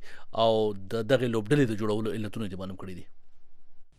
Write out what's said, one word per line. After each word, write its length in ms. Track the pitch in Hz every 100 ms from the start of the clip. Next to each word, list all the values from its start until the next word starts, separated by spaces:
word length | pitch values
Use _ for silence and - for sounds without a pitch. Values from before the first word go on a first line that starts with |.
| - - - -
او 380 | 113 110 107
د 340 | 98 98 113 110
دغې 180 | 131 123
لوبډلې 400 | 113 104 147 123
د 140 | 104
جوړولو 340 | 107 107 107
علتونه 320 | 104 104 110 104
یې 60 |
دې 80 | 92
معلوم 160 | 95 95
کړي 140 | 95
دي. 160 | 90 - - - - - - - - -